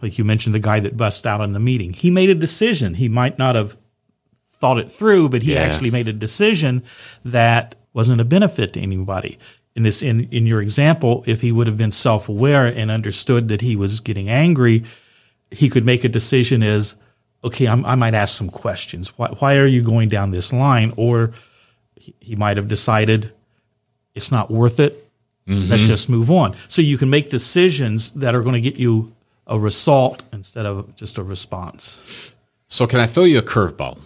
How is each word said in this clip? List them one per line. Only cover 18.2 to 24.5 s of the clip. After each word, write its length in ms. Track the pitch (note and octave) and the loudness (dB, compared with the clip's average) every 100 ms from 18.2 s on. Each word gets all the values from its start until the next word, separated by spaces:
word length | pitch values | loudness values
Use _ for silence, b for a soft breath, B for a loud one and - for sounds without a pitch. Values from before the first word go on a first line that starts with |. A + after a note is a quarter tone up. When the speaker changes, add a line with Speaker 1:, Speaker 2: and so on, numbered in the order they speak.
| G2+ - | 0 -4
Speaker 1:
some 120 | F#2+ | -8
questions. 600 | - A2 F#2 - E2+ F#2 - | -8 -8 -8 -10 -14 -14 -8
Why, 100 | A#2 G2 | -8 -2
why 180 | C#3 C#3 | 0 4
are 80 | C#3 | 4
you 160 | B2 | 4
going 260 | A2+ A2+ A2 | 2 2 2
down 220 | G#2 G2 | 0 -2
this 200 | F2+ - | -4 -4
line?" 440 | B2 C#3 B2 A2+ A2 | -2 2 2 0 0
Or 360 | A#2+ A#2 A2+ b b b b b b | 0 0 -2 b b b b b b
he, 200 | _ - - | _ -20 -20
he 160 | - G#2+ | -10 -4
might 200 | G#2 G#2 | -2 -2
have 120 | G#2 | -4
decided, 680 | G#2+ - A2 A2 A2 G#2+ - _ _ _ _ _ _ _ | -4 2 2 4 2 -2 -12 _ _ _ _ _ _ _
"It's 180 | - - | -10 -4
not 180 | B2 G#2 | -2 -2